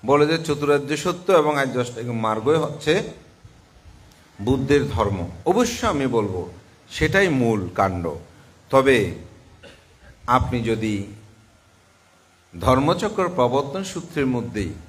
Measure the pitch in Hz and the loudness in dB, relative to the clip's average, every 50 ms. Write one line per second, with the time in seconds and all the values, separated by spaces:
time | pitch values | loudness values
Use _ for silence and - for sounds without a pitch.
0 | - 113 139 147 147 151 160 165 160 156 147 127 143 143 147 143 139 131 151 151 | 2 4 4 4 6 4 2 -2 0 -2 -2 -2 2 2 2 2 2 -2 -4 -4
1 | - 185 175 180 - - 190 170 151 151 151 143 135 131 123 127 120 117 120 117 | -2 -4 -4 -4 0 4 4 4 6 4 2 0 0 -2 0 -2 -4 -4 -6 -10
2 | 117 120 120 117 113 110 107 110 107 135 156 160 151 135 - - - 151 156 202 | -8 -6 -4 -2 0 0 -2 0 2 2 2 2 0 -2 -6 -6 -2 0 0 0
3 | - - - - - - - _ _ - - - - _ _ - _ - - - | 0 -6 -12 -16 -20 -20 -20 _ _ -20 -20 -20 -20 _ _ -20 _ -20 -20 -20
4 | - - - _ - _ _ - 101 110 135 135 - - 143 147 127 107 - - | -20 -20 -20 _ -20 _ _ -6 0 0 0 0 2 2 2 2 2 0 0 0
5 | 110 98 101 92 85 - - - - 156 180 220 247 233 - - - 226 185 143 | 0 0 0 -4 -6 -8 -10 -8 -2 0 2 2 2 0 -2 -2 -2 -2 0 0
6 | 135 131 117 117 104 101 92 90 82 87 - - - - - _ _ - - - | 0 0 0 0 0 0 -4 -6 -8 -10 -14 -20 -20 -20 -20 _ _ -14 -6 -2
7 | 156 156 156 190 202 185 151 131 123 117 113 104 92 87 95 - 98 95 92 90 | -2 0 2 2 2 2 2 2 2 2 2 0 -2 -4 0 0 0 0 0 -2
8 | 85 82 73 78 80 - - - - - - _ _ _ - 135 131 135 135 117 | -4 -6 -6 -8 -14 -20 -20 -20 -20 -20 -20 _ _ _ 2 4 6 6 4 4
9 | 101 87 80 80 - - - - - - - - - - - - _ _ _ _ | 2 0 -4 -10 -14 -20 -20 -20 -20 -20 -20 -20 -20 -20 -20 -20 _ _ _ _
10 | - - - _ - - 123 127 120 - - 120 113 113 113 110 113 110 104 98 | -20 -20 -20 _ -2 0 2 2 2 0 -4 -4 -2 -2 -2 -2 -2 -4 -4 -4
11 | 101 98 - - - - - _ _ _ _ _ _ _ _ _ _ _ _ _ | -6 -10 -14 -20 -20 -20 -20 _ _ _ _ _ _ _ _ _ _ _ _ _
12 | _ _ _ _ _ _ _ _ _ _ - 87 85 131 127 131 139 151 175 175 | _ _ _ _ _ _ _ _ _ _ -14 -2 2 2 4 4 4 2 0 0
13 | 233 208 214 - 185 175 180 180 123 123 120 139 143 139 143 190 196 185 - 180 | -2 -4 -2 -2 -2 -2 0 0 0 2 2 0 -2 -2 -6 -8 -8 -8 -8 -10
14 | 165 - - 151 139 131 127 120 113 90 - 107 98 82 - - - | -12 -8 -4 -2 -2 -2 -2 -4 -4 -6 -6 -6 -6 -6 -6 -12 -16